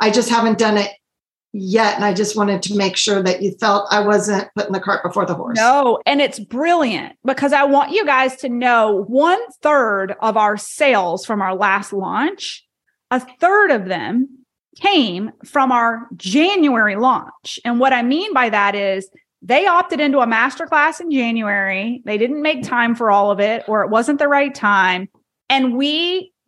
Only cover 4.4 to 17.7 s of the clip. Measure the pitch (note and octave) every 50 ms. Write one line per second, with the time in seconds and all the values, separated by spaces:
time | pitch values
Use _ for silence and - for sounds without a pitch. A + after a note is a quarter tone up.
4.4 | G3+ - - G#3 G3+ - F#3 F#3+ - G3+ G3 - - F3+ - G3+ F#3 F3 F3 E3
5.4 | E3 - A#3 A3 A3 A#3+ C4 C#4+ C#4 B3 A3 - - - C#4+ C#4+ C#4+ C4 C4 -
6.4 | G3+ - A3+ B3 D4+ E4+ F4 E4+ D4+ A#3+ G3+ D3 - - - _ - B3 C4+ C4
7.4 | C#4 C#4+ C#4 C#4 C#4+ C#4+ C#4 C#4 C#4+ - E4+ G#4+ G#4 D4 C#4 B3+ C4 C4 C4 -
8.4 | - B3+ A#3+ A#3+ B3+ B3 A#3+ A#3 A3 A3 G#3 F#3+ G3+ G3+ A#3 C4+ D4 E4+ F#4 G#4+
9.4 | A#4+ - - - - D4+ D4+ C#4+ B3 A3 G3+ G3 F#3+ F#3+ G#3 - - A3 G#3 A3
10.4 | G#3+ G#3 G#3+ G3+ - - - - D4+ C#4 A#3+ G3+ F#3 F3 E3 F#3+ - - A3 G3+
11.4 | F#3+ F#3 F#3+ F#3 G#3 G3 F#3+ G3+ G3 - G3+ G3 F#3+ E3+ F3+ G#3 C4 E4+ G4+ -
12.4 | - - - - _ _ _ _ _ _ _ _ _ - B3 B3+ B3 - - -
13.4 | E4 F4+ G4 G#4 G#4 F4+ C#4 A3 F#3 F#3 F#3 D#3+ A2+ A2+ - A#3+ C4 C#4 - -
14.4 | _ _ _ _ _ _ _ - - G4 G4+ E4 B3+ G#3 F3 F#3 G#3 A3 - _
15.4 | - - - C#4+ C4+ B3+ B3+ A#3+ A#3 A#3 A#3 A3+ A#3+ - - E3+ - F#3+ F#3+ C#4+
16.4 | D#4+ F#4 G#4 F#4+ D#4 C#4+ B3+ A3+ G#3+ G#3 G3 G3+ A#3+ C4 A#3+ - - - - _
17.4 | - - - - - A#3+